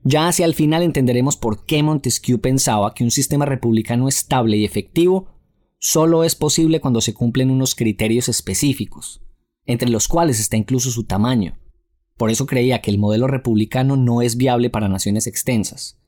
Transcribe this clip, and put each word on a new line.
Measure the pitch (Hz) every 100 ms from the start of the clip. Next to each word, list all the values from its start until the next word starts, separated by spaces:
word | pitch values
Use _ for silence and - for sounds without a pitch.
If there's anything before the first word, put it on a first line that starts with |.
Ya | 127 151 165
hacia | 170 170
el | 156
final | 156 160
entenderemos | 175 143 127 120 131 143
por | 117 107 -
qué | 151
Montesquieu | 151 156 131 - - 123
pensaba | 127 131 - 107 101
que | -
un | 120
sistema | 117 135 147 143
republicano | 131 120 113 110 120 131
estable | 135 - 135 113 104
y | 104
efectivo | - - - 175 190 190 - _ _ _ _
solo | - 160 160 165
es | 165 -
posible | 151 - 160 160
cuando | 143 117
se | 110
cumplen | 107 120 117 131
unos | 131 131 -
criterios | 113 104 110 117 123
específicos, | 117 - 95 143 131 101 - - - - _ _ _ -
entre | 120 120
los | 117 -
cuales | 170 170 110
está | 110 113
incluso | 104 131 127
su | 117 110
tamaño. | 95 113 127 90 - - _ _ _ _ _
Por | 113
eso | 113 135
creía | 131 123 120
que | -
el | 101
modelo | 104 107 127
republicano | 135 123 107 110 127 131 139
no | 123 117
es | 120 120
viable | 131 123 120
para | 117 107
naciones | 92 104 104 113
extensas. | - - 120 98 - - -